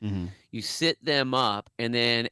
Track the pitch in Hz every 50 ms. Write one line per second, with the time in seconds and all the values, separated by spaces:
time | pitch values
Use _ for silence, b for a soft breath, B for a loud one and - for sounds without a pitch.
0 | 110 104 98 95 90 90 92 b b b - 113 104 - - - 160 165 - -
1 | 117 151 147 139 131 131 127 131 127 110 101 104 - - _ - 117 117 120 120
2 | 120 120 117 117 113 -